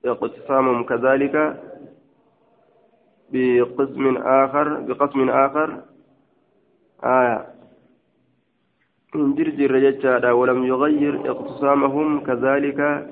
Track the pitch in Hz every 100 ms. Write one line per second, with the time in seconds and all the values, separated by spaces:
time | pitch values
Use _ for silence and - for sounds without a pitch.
0 | 123 117 120 - - 135 131 120 117 127
1 | 127 135 143 147 151 - - - - -
2 | _ _ _ _ _ _ _ _ _ _
3 | _ _ _ 127 127 123 123 - 139 131
4 | 135 131 - 135 135 147 151 147 110 127
5 | 143 139 131 123 139 147 156 - - _
6 | _ _ _ _ _ _ _ _ _ _
7 | 123 127 123 110 - - - _ _ _
8 | _ _ _ _ _ _ _ _ _ _
9 | _ 156 143 139 156 135 139 131 139 131
10 | 135 127 123 123 127 127 127 131 147 151
11 | 147 139 - 127 - - 139 143 139 139
12 | 156 147 135 123 131 139 143 139 147 147
13 | 147